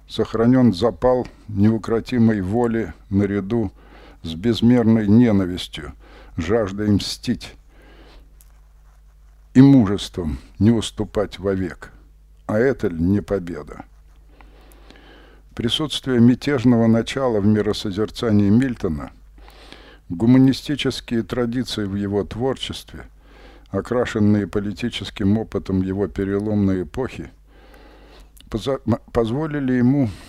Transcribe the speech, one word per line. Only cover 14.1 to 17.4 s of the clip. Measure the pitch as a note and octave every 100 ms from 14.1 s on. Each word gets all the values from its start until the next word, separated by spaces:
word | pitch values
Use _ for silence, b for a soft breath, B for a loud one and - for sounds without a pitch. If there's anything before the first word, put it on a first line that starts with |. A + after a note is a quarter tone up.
| - - b b b b b b b b b b b b
Присутствие | - A2+ - D3+ - C3 B2
мятежного | A#2 B2 - C#3+ B2+ A#2 A2+
начала | A2+ A2+ C3+ C3 A2